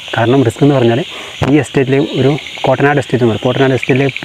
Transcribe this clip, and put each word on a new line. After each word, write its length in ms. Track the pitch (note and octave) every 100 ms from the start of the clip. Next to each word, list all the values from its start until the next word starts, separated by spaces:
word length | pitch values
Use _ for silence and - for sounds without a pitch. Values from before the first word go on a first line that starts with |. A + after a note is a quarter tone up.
| - -
കാരണം 240 | A2+ C#3 A#2
റിസ്ക് 160 | - C#3+
എന്ന് 100 | C3+
പറഞ്ഞാൽ 240 | A#2 A#2+ F3+ - - - C3
ഈ 20 | D3
എസ്റ്റേറ്റിലെ 360 | B2 D3 C3 C3+ D3 E3+
ഒരു 120 | C3 D3 - - -
കോട്ടനാട് 340 | C3 C#3 C#3+
എസ്റ്റേറ്റ് 200 | - A#2
എന്ന് 100 | A#2+
പറയും, 100 | G#2 B2+
കോട്ടനാട് 300 | B2+ C3+ B2+
എസ്റ്റേറ്റിലേക്ക് 400 | - C3 C3+ -